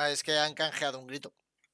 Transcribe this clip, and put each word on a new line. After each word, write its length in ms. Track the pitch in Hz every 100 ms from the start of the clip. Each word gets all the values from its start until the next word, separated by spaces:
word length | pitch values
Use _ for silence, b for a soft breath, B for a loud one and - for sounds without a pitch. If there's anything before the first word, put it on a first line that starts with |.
| 147
es 160 | 143
que 140 | - 151
han 160 | 151
canjeado 440 | 151 156 - 147 131
un 80 | 127
grito. 260 | 143 139 _ _ _ _